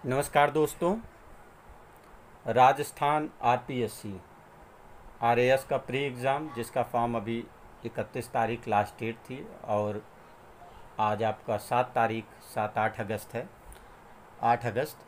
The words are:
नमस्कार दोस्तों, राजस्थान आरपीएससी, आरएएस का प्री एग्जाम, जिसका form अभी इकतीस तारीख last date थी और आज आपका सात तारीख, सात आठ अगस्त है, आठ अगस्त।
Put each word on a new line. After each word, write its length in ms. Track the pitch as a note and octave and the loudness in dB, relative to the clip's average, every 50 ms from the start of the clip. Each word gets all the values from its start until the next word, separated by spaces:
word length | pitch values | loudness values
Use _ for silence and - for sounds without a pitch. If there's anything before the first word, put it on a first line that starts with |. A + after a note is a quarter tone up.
| - | -4
नमस्कार 460 | B2+ B2+ C#3 C#3+ - - D3 D3 C#3 | -2 -2 -2 -2 4 6 6 6 6
दोस्तों, 440 | C#3 D#3 D3+ D3 - - E3+ F3 G3+ A3+ - - - - - - - - - - - - - - - - - - - - - - - - - - - - - | 6 2 2 2 0 -2 0 0 0 -2 -6 -14 -20 -20 -20 -20 -20 -20 -20 -20 -20 -20 -20 -20 -20 -20 -20 -20 -20 -20 -20 -20 -20 -20 -20 -20 -20 -10 -6
राजस्थान 800 | A#2+ A2 B2 B2+ C3 D3 D3 C#3+ - - - D3 C#3+ D3+ D3+ D3+ D3 - - | 0 6 8 8 8 8 4 -2 -6 -4 -2 0 2 2 2 0 -4 -8 0
आरपीएससी, 720 | - A#2+ B2 B2 B2 - C#3 B2 A#2 G#2+ - - - G#2 F#2+ F#2 - - - - - - - - - - - - - - - - - - - - | 2 2 2 2 0 -4 -2 -2 -2 -2 -4 -10 -12 -12 -12 -12 -14 -18 -20 -20 -20 -20 -20 -20 -20 -20 -20 -20 -20 -20 -20 -20 -20 -20 -8 0
आरएएस 420 | A#2 A#2 A#2+ A#2+ B2 B2+ C3 C3+ - | 2 2 4 4 6 4 4 2 2
का 120 | - C#3+ C3+ | -2 -4 -4
प्री 200 | - - B2 C3+ | -2 -4 -4 -2
एग्जाम, 500 | C#3+ C#3 B2 B2 B2 C3+ C3+ D3 D#3 D3+ B2+ | -2 -4 -4 -2 0 0 0 0 -4 -8 -8
जिसका 280 | A#2 A2+ - - C3 | -8 -8 -4 -2 -2
form 340 | A#2 - - A#2+ A#2 A#2+ A#2 | -2 0 0 0 0 0 -2
अभी 200 | A2+ G2+ A2+ A#2 A#2 - - - - - - - - - | -4 -4 -4 -6 -6 -6 -10 -18 -20 -20 -20 -20 -12 -12
इकतीस 440 | A#2+ - - G#2+ - - B2+ A#2 - | -8 -6 -6 -8 -6 -6 -10 -10 -2
तारीख 360 | - A#2+ A2+ A2 A#2 A#2 - A#2+ | 0 0 0 0 -2 -6 -4 0
last 320 | G#2+ G2+ G#2 - - - | 2 2 2 0 -6 -8
date 160 | A#2 A2+ A2+ - | -8 -8 -8 -8
थी 260 | - - B2+ C#3 - - - - - | -12 -14 -14 -14 -14 -16 -16 -14 -4
और 360 | - G#2+ G#2 G#2+ G#2 G#2+ - - - - - - - - - - - - - - - - - - - - - | -2 0 0 0 -2 -4 -6 -10 -14 -20 -20 -20 -20 -20 -20 -20 -20 -20 -20 -20 -20 -20 -20 -20 -14 -4 -2
आज 220 | A2 G#2 G#2+ G2+ | 0 0 0 0
आपका 340 | A2 G#2+ G#2 - - - A2 G#2 | 0 -2 -2 -4 -4 -4 -4 -4
सात 340 | - - B2 B2 B2+ B2+ - | -2 0 0 0 0 0 2
तारीख, 300 | A#2+ A2+ A2 A2 A2+ G#2 - - - - | 0 2 2 0 -4 -6 -10 -18 -20 -20
सात 340 | - - A#2 G#2+ G#2+ - A2+ | -8 -4 -4 -4 -2 0 0
आठ 220 | G#2+ A2 - - | 0 0 -2 -4
अगस्त 340 | A2 G2 A2 G2+ - - - | -6 -4 -6 -6 -6 -8 -10
है, 120 | A#2 C#3+ - - - - - - - - - - - - - - - - - - - | -10 -10 -10 -16 -20 -20 -20 -20 -20 -20 -20 -20 -20 -20 -20 -20 -20 -20 -20 -10 -2
आठ 220 | - A#2 A#2+ A#2+ B2 | 2 2 2 2 0
अगस्त। 380 | A#2+ G2+ A#2+ C#3+ - - - - | -2 -2 -2 -4 -4 -8 -18 -20